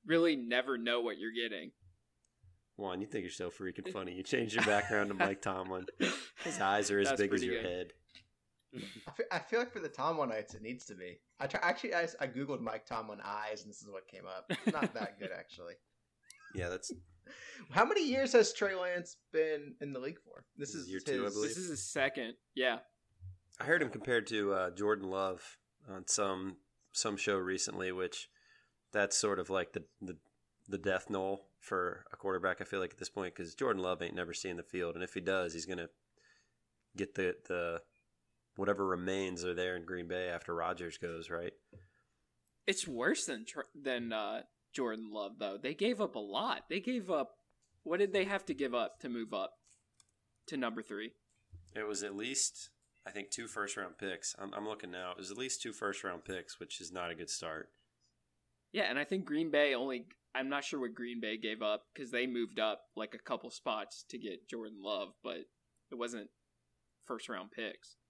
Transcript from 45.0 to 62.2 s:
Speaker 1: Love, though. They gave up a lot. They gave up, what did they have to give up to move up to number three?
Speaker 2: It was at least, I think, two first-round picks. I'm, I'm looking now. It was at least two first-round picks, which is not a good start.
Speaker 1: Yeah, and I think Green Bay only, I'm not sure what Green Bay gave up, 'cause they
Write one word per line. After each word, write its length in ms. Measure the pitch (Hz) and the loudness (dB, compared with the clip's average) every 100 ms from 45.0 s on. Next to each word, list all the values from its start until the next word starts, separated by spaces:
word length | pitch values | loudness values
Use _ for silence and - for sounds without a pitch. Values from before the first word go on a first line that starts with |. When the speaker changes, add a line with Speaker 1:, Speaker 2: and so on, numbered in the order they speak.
| 110 | -6
Speaker 1:
Love, 280 | 107 101 113 | -6 -6 -4
though. 180 | 104 98 | -4 -2
They 160 | 123 | -4
gave 260 | 156 202 247 | 0 0 2
up 120 | 196 113 | 0 -2
a 40 | |
lot. 460 | 104 107 233 - - | -2 0 0 -2 -2
They 100 | 185 | -2
gave 300 | 214 254 185 | 0 -2 2
up, 280 | 160 135 - _ _ _ _ | 2 0 -6 _ _ _ _
what 140 | - 180 | -2 2
did 140 | 202 | 4
they 120 | 196 196 | 4 4
have 200 | 196 - | 0 -2
to 80 | |
give 220 | 139 135 120 | 0 2 2
up 240 | 107 - | 2 -2
to 100 | 135 | -6
move 240 | 117 110 | -4 -2
up 200 | 104 95 _ _ _ _ _ _ _ _ _ - | -2 -4 _ _ _ _ _ _ _ _ _ -6
to 100 | 147 | -2
number 260 | 120 113 | 0 -2
three? 300 | - 104 110 _ _ _ _ 87 - | -6 -6 -6 _ _ _ _ -20 -10
Speaker 2:
It 140 | 107 107 | -4 -2
was 160 | 98 | -2
at 120 | 101 101 | -2 -4
least, 540 | 120 135 - - - _ _ _ | -2 0 0 -2 -16 _ _ _
I 60 | 98 | -10
think, 220 | 101 98 | -10 -8
two 160 | - 113 | -8 -6
first-round 500 | 107 101 107 92 85 | -2 -2 -2 -6 -4
picks. 380 | 98 87 - - | -4 -4 -6 -6
I'm, 160 | 98 | -8
I'm 140 | 104 107 | -4 -4
looking 240 | 104 92 | -6 -6
now. 200 | 90 92 | -6 -6
It 40 | 90 | -6
was 140 | 92 | -8
at 60 | 101 | -6
least 260 | 127 - | -4 -4
two 100 | 120 | -6
first-round 520 | 104 104 95 98 87 - | -2 -2 -2 -4 -6 -6
picks, 340 | 92 - - | -6 -8 -12
which 200 | 87 - | -10 -10
is 120 | 85 | -8
not 180 | 90 87 | -4 -4
a 60 | 82 | -4
good 140 | 85 | -6
start. 400 | - 82 80 - _ _ _ _ _ _ _ _ _ _ | -6 -4 -6 -8 _ _ _ _ _ _ _ _ _ _
Speaker 1:
Yeah, 120 | 196 | 0
and 160 | 185 131 | 0 0
I 40 | |
think 220 | 147 190 165 | 0 -2 0
Green 240 | 147 165 | 0 4
Bay 240 | 147 147 | 6 6
only, 320 | 127 135 127 113 - _ 127 | 4 2 -2 -6 -20 _ -2
I'm 140 | 135 | 0
not 140 | 143 | 0
sure 160 | - 147 | 0 -2
what 120 | 123 | -2
Green 280 | 110 120 120 | -2 -6 -2
Bay 160 | 110 110 | -2 0
gave 260 | 110 110 | -2 0
up, 220 | 107 107 _ - | 2 0 _ -12
'cause 160 | 127 | -2
they 160 | 120 | 2